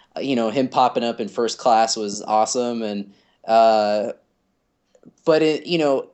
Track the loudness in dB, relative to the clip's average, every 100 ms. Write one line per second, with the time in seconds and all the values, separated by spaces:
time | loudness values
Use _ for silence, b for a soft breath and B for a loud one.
0 | b -8 -4 -2 0 0 -2 2 0 0
1 | -4 -4 -6 -4 -4 -2 2 2 2 -2
2 | -6 -8 -2 0 0 -2 -4 -4 -6 -6
3 | -10 b b b 0 4 6 4 2 0
4 | -2 -8 _ _ _ _ _ _ _ _
5 | -20 _ 0 2 2 0 -2 0 0 -2
6 | -4